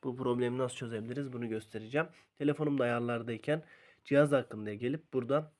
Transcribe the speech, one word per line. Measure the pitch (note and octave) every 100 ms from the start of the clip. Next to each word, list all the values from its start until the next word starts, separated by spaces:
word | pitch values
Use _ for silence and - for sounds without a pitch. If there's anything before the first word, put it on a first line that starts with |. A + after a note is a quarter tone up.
bu | C#3 B2
problemi | B2 B2 B2 B2
nasıl | B2+ -
çözebiliriz | B2 A2+ A2+ B2+ C#3
bunu | B2 A#2+
göstereceğim. | A2 G#2+ A2 A2 C#3 D#3+ - _ _
Telefonum | D3 D3 D3+ C#3
da |
ayarlardayken | B2 A#2+ A#2+ A#2 A#2 A2+ - D#3 - - - _
cihaz | - C#3 D3
hakkında'ya | C#3 A#2+ G#2+ G#2 G#2
gelip | A#2+ D#3 -
buradan | C3 A#2+ C#3+ D#3 _